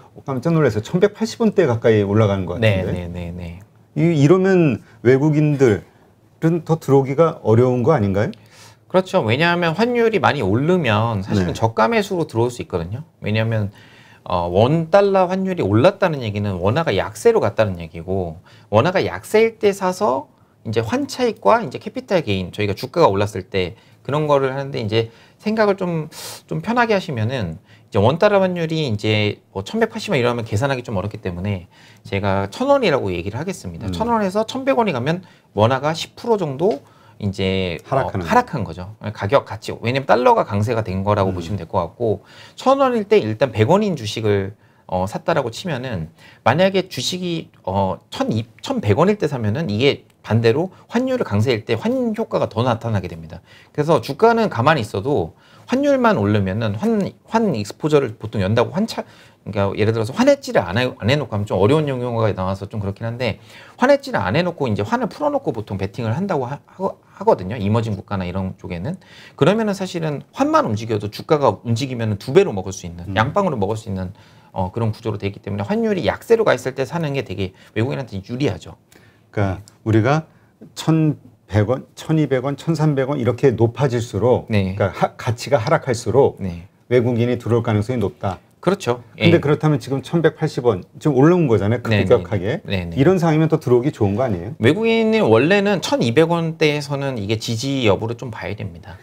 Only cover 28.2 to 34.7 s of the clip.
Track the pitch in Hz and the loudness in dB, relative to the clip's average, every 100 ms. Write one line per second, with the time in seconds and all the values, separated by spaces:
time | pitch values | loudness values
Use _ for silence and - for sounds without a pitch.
28.2 | 208 202 190 180 165 160 143 107 107 107 | 4 4 2 -2 -4 -2 -2 -2 0 2
29.2 | 104 - _ 95 98 226 226 226 208 156 | 0 -2 _ -12 -6 -2 -2 -4 -2 0
30.2 | 120 120 113 104 139 131 123 101 101 - | 2 0 -2 -2 -2 -2 -4 -6 -6 -8
31.2 | 95 87 101 95 85 _ - - - 98 | -8 -6 -6 -6 -8 _ -20 -20 -8 -4
32.2 | 101 95 98 - 262 285 214 135 104 87 | 0 0 -2 -2 2 2 2 0 0 -4
33.2 | 85 120 175 170 98 82 101 90 226 233 | -6 -8 -8 -10 -12 -10 -8 -4 -2 0
34.2 | 196 202 220 254 269 | -2 -2 -4 -4 -2